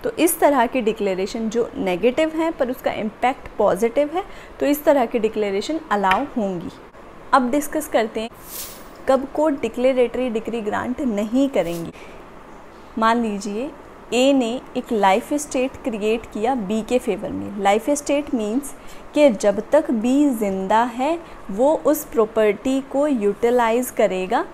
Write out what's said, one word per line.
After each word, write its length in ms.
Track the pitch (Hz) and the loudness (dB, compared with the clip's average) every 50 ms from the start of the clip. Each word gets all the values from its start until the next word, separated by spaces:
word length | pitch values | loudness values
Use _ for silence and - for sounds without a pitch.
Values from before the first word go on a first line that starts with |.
| - | -4
तो 80 | - | -6
इस 280 | - - 294 349 - - | 0 2 2 2 2 4
तरह 260 | 392 302 285 262 233 | 4 4 6 4 2
की 160 | 233 - 262 | 2 0 0
डिक्लेरेशन 680 | 226 214 214 - 208 196 190 180 190 208 - 240 226 220 | 0 0 0 0 -2 -2 0 -2 -4 -4 -4 -4 -4 -2
जो 220 | 208 226 233 - - | 0 0 -2 -2 -4
नेगेटिव 540 | - 196 190 180 175 202 240 247 320 320 311 | -4 -2 -2 -2 2 2 2 2 2 0 0
है 220 | 320 320 330 330 | 0 -2 -2 -2
पर 200 | 330 - 285 240 | 0 -2 -2 -2
उसका 200 | 262 - - 269 | -2 -4 -4 -4
इम्पैक्ट 560 | - - 208 220 - - - 247 277 - - - - - | -4 -2 -6 -6 -6 -2 -2 -2 -2 -2 -10 -18 -4 2
पॉजिटिव 520 | 214 190 175 185 220 233 233 285 294 294 302 | 2 2 4 2 0 0 2 0 0 0 -2
है, 100 | 359 392 - - - - - - - | -6 -6 -6 -12 -18 -18 -18 -6 -2
तो 60 | 262 | 0
इस 180 | 269 294 285 - | 0 0 2 4
तरह 220 | 330 294 277 254 | 4 4 4 4
की 140 | - - 240 | 2 0 0
डिक्लेरेशन 600 | 202 220 214 214 214 202 196 196 202 - 311 320 311 - | 0 0 0 0 -2 -2 -2 -4 -2 -2 -4 -6 -2 -2
अलाउ 340 | 214 208 196 190 190 208 277 285 - 247 | 0 2 4 4 4 2 2 -2 -4 -4
होंगी। 320 | 208 196 185 175 175 - - - - - - - - - - - - - - | -2 -2 -2 -4 -8 -10 -14 -14 -20 -20 -20 -20 -20 -20 -20 -20 -4 2 2
अब 180 | 277 254 247 | 4 4 4
डिस्कस 360 | 240 294 285 - - 311 302 - | 0 0 -2 -2 -4 -6 -6 0
करते 340 | - 277 220 226 - 226 | 0 0 0 0 -4 -8
हैं 80 | 220 233 - - - - - - - - - - - - - - - - | -8 -8 -12 -16 -18 -14 -12 -12 -12 -12 -14 -18 -18 -20 -18 -12 0 2
कब 200 | 262 262 269 269 - | 2 2 2 -2 -2
कोर्ट 260 | - 302 320 285 277 | 0 2 2 2 0
डिक्लेरेटरी 680 | - 226 - 247 247 262 269 254 247 240 247 247 254 254 | -4 -6 -4 0 2 2 4 4 2 2 2 -2 -2 -2
डिक्री 320 | 220 226 214 - 220 240 | -2 -4 -4 -4 -6 -4
ग्रांट 400 | 208 208 202 196 196 233 254 - | -4 -4 -4 -2 -2 -4 -4 -2
नहीं 460 | 311 247 214 202 214 214 226 262 277 269 | -2 -2 0 0 -2 0 2 2 2 2
करेंगी? 420 | 269 214 175 165 170 170 170 165 - - - - - - - - - - - - - - - - - - - - - - | 2 0 -2 -2 -4 -6 -8 -10 -12 -16 -18 -18 -18 -18 -20 -20 -20 -20 -20 -20 -20 -20 -20 -20 -20 -20 -20 -12 -6 0
मान 220 | 220 226 233 240 233 | 2 2 2 2 0
लीजिए 460 | 220 208 196 196 214 202 208 254 311 311 - - - - - - - - | -2 -4 -4 -6 -6 -6 -6 -6 -8 -10 -14 -20 -20 -20 -20 -10 -2 2
ए 200 | 233 254 269 285 | 4 6 6 6
ने 160 | 269 247 226 233 269 - - - 254 | 4 2 0 -2 -6 -8 -6 -6 -6
एक 140 | 240 - | -4 -2
लाइफ 400 | 247 214 202 190 190 220 262 - 294 | 0 2 4 4 4 2 0 -2 -4
एस्टेट 440 | 294 294 - - 269 247 262 - - - | -4 -4 -4 -2 -2 -2 -2 -4 -6 -6
क्रिएट 420 | 269 220 208 202 214 220 233 226 | -6 -4 -2 0 0 0 0 -2
किया 300 | - - 220 208 233 269 | -8 -6 -2 0 0 0
बी 260 | 254 202 180 214 220 | 0 -2 -2 -2 -2
के 160 | 208 - 247 254 | 0 0 0 0
फेवर 300 | - 240 190 170 208 190 | 0 0 -4 -4 -4 -6
में। 320 | 185 190 196 202 202 214 196 | -6 -6 -8 -8 -6 0 2
लाइफ 240 | 196 202 220 220 - | 2 2 2 2 0
एस्टेट 440 | 285 285 - - 285 285 294 294 - | 0 0 0 0 0 0 0 -2 -2
मीन्स 400 | 240 214 208 214 262 285 - - - - - - - - - - | -2 -2 0 -2 -2 -4 -4 -14 -14 -16 -16 -16 -16 -18 -4 2
कि 160 | 294 294 277 | 6 6 6
जब 300 | 220 190 - 202 196 214 208 - | 6 4 0 0 0 0 -2 2
तक 180 | - 294 311 311 | 2 2 2 2
बी 380 | 269 220 208 247 262 277 294 285 | -2 0 2 2 4 4 4 4
जिंदा 520 | 254 220 214 196 190 190 190 190 220 220 240 247 - | 2 0 -2 -2 -2 -2 -2 2 2 2 2 2 -2
है 220 | 240 254 294 330 339 - - - - - - | -2 0 0 0 -2 -4 -14 -16 -16 -12 -8
वो 220 | 196 196 247 285 320 - - | 0 2 4 4 4 4 2
उस 180 | 269 302 311 - | 2 0 0 -2
प्रॉपर्टी 720 | - - 240 220 214 220 226 214 214 202 214 - 262 262 269 269 - | -4 0 0 0 2 2 2 4 4 2 0 -2 -2 -2 -2 -2 -2
को 160 | - 269 294 302 | 0 0 2 2
यूटिलाइज 840 | 285 240 202 202 202 - - 233 247 247 240 226 226 240 254 247 | 0 2 0 0 0 2 0 2 4 4 2 2 2 0 0 -2
करेगा 540 | - - 226 196 185 185 185 185 233 269 370 - | 0 2 2 2 2 0 -2 -2 -2 -2 -2 -4